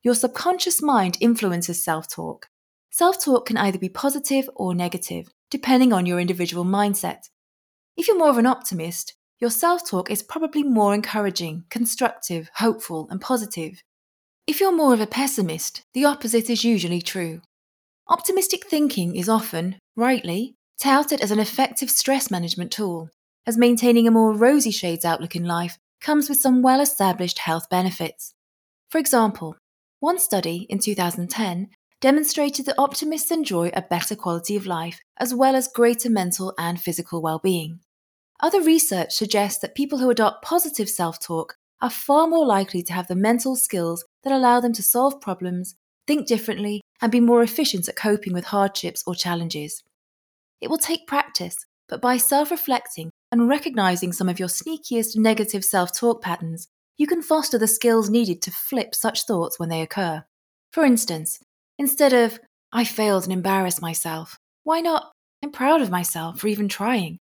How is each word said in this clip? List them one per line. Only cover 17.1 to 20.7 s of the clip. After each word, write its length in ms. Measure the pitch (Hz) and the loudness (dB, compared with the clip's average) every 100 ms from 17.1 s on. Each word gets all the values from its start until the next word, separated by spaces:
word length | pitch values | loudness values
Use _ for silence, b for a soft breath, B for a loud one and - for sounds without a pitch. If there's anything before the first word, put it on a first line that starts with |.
| 190 170 165 _ _ _ _ _ _ - | -6 -6 -8 _ _ _ _ _ _ -2
Optimistic 580 | 330 - 381 381 370 - | -2 2 0 0 -4 -2
thinking 500 | 311 294 202 175 175 | 0 2 0 -2 -2
is 120 | 180 | 0
often, 500 | 220 226 165 175 190 _ - | 0 0 -4 -4 -8 _ -2
rightly, 600 | 247 254 175 175 254 _ _ | 0 0 -2 -4 -6 _ _